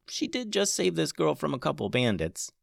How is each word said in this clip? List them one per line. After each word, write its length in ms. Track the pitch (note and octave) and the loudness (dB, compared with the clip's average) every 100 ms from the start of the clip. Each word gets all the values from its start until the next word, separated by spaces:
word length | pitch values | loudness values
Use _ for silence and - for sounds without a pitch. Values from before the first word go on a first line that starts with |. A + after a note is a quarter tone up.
| - | -12
she 200 | - - | -6 -4
did 240 | B3+ A3 | -4 -2
just 220 | G3+ G3 | 0 0
save 200 | - F#3 | 2 2
this 180 | E3 D#3+ | 2 0
girl 220 | - D#3+ | 2 2
from 200 | D3 D3+ | 2 -2
a 40 | C#3 | -2
couple 300 | - - G2+ | -2 -2 0
bandits. 640 | B2 B2 F#2+ E2 - - - | 2 2 2 -2 -4 -12 -14